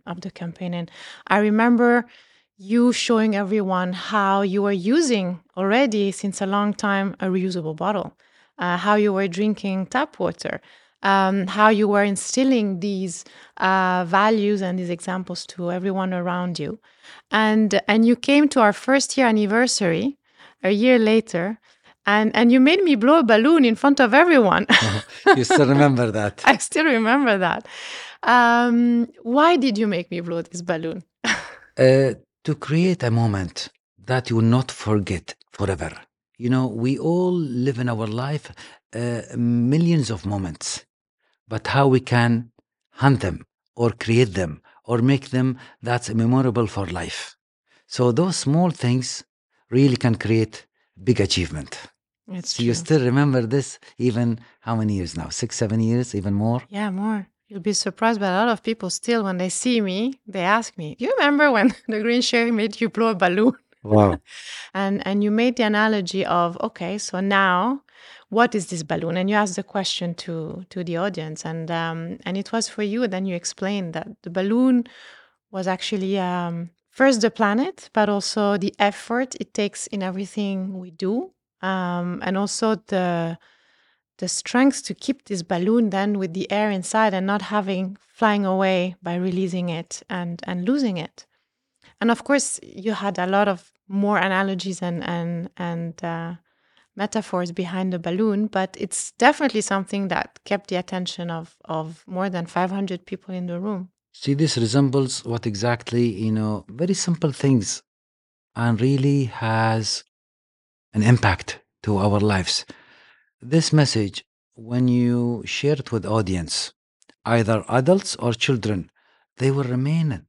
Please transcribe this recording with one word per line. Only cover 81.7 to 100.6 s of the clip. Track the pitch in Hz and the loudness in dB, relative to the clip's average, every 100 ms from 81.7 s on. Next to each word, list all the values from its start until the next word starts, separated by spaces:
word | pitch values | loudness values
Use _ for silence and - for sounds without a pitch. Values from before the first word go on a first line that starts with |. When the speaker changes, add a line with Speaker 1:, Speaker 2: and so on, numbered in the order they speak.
| 190 180 175 175 - | -4 -2 -4 -4 -6
Speaker 1:
and | 185 190 | -4 -4
also | 202 - 220 220 - | -4 -2 -2 -2 -2
the, | 190 180 170 165 170 _ _ _ _ _ _ _ _ | -2 0 -2 -4 -8 _ _ _ _ _ _ _ _
the | 180 | -8
strength | - - 247 269 - | -6 -2 2 2 0
to | - | -6
keep | - - 269 - | -8 -6 -8 -8
this | 190 | -8
balloon | 170 175 190 240 214 | -4 -2 2 2 2
then | 190 208 202 | 0 -2 -2
with | 190 180 | -4 -6
the | - | -4
air | 202 214 | -2 0
inside | 190 - 220 220 190 | -2 -2 0 2 0
and | 196 | -2
not | 202 | -2
having, | 190 208 190 185 185 202 _ | -2 -4 -2 -4 -6 -10 _
flying | - 220 202 196 | -2 0 2 0
away | 190 190 185 180 175 | 0 2 0 -2 -6
by | 175 175 | -6 -4
releasing | 185 180 190 180 175 | -2 -2 -2 -4 -4
it | 160 - - - | -6 -10 -14 -10
and, | 185 175 170 - | -8 -8 -8 -8
and | 180 185 | -4 -2
losing | 285 240 175 | 0 -2 -4
it. | 156 - - _ _ _ _ _ _ _ | -8 -14 -20 _ _ _ _ _ _ _
And | 226 | 0
of | 226 | 0
course, | - 277 - - | 0 0 0 -8
you | - - 208 | -12 -8 -6
had | 202 202 175 | -4 -4 -2
a | 180 | 0
lot | 196 202 | 2 2
of | 180 - _ - | -2 -8 _ -6
more | 196 202 202 | -2 0 2
analogies | 190 185 196 185 190 175 | 2 0 -2 -4 -6 -6
and, | 175 170 | -6 -4
and, | - 170 170 170 180 - | -4 -4 -4 -6 -8 -8
and, | 175 170 165 165 | -8 -6 -8 -8
uh, | 170 165 165 170 _ _ _ _ _ - | -8 -8 -8 -12 _ _ _ _ _ -8
metaphors | 208 220 - 180 180 | -6 -4 -4 -4 -4
behind | 170 175 185 185 | -6 -6 -4 -4
the | 180 | -4
balloon, | 170 180 220 202 214 | -4 -2 0 0 -2
but | 190 190 - | -4 -4 -6
it's | 196 - - | -8 -8 -10
definitely | - 254 302 277 214 | 2 2 2 0 -2
something | - 196 185 202 190 | -2 -4 -4 -6 -4
that | 175 - _ | -4 -6 _
kept | - 202 | -6 -6